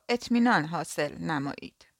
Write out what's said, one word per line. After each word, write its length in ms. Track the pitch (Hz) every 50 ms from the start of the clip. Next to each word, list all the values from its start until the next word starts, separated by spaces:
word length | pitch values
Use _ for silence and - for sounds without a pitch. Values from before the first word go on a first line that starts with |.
| _ -
اطمینان 560 | 240 240 - - 233 240 233 247 226 175 151
حاصل 540 | 160 170 156 135 - - - 147 147 - -
نمایید. 680 | 165 170 160 143 139 143 - - - - - _ - _ _